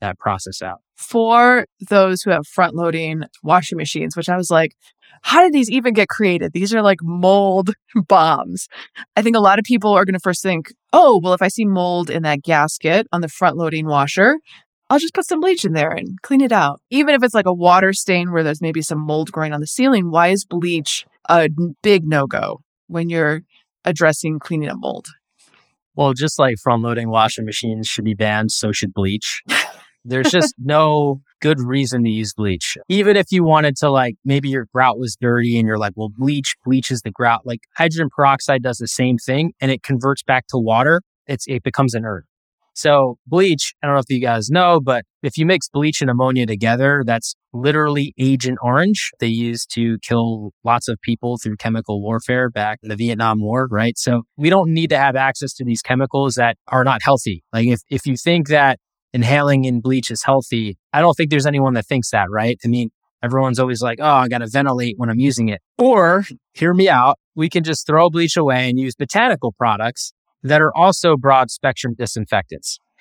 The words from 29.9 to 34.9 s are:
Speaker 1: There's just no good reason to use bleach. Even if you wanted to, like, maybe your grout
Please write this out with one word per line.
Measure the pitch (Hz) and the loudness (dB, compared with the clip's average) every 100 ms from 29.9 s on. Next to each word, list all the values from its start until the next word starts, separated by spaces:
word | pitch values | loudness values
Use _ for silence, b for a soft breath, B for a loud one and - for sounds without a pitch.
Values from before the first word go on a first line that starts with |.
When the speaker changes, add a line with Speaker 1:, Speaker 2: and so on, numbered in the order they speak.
| B 120 | B -6
Speaker 1:
There's | 127 269 | -2 2
just | 180 247 - | 2 0 -2
no | 127 151 156 151 147 139 - _ | 0 2 4 2 0 -4 -10 _
good | 151 147 | 0 0
reason | 123 135 131 123 117 | 0 -2 0 0 0
to | |
use | 110 107 | 0 -4
bleach. | - 104 92 - - - | -4 -4 -4 -6 -10 -2
Even | 190 202 202 | 0 2 2
if | 185 | 2
you | 185 | 0
wanted | 165 156 151 135 | 2 2 2 0
to, | 151 | 0
like, | 135 123 107 | 2 0 -4
maybe | 131 139 139 | -2 -2 -2
your | 135 113 | -6 -4
grout | 127 131 | 0 0